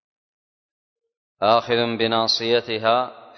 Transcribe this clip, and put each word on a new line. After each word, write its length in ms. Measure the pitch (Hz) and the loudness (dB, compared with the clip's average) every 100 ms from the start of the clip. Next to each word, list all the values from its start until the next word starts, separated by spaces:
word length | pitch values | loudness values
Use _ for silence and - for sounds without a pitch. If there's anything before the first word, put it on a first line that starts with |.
| _ _ _ _ _ _ _ _ _ _ _ _ _ _ | _ _ _ _ _ _ _ _ _ _ _ _ _ _
آخذ 560 | 101 117 117 117 117 113 | 2 2 2 0 0 -2
بناصيتها 1120 | 113 113 113 - 113 117 120 110 110 120 123 - - | 0 0 0 -2 0 0 0 -2 0 0 -2 -8 -20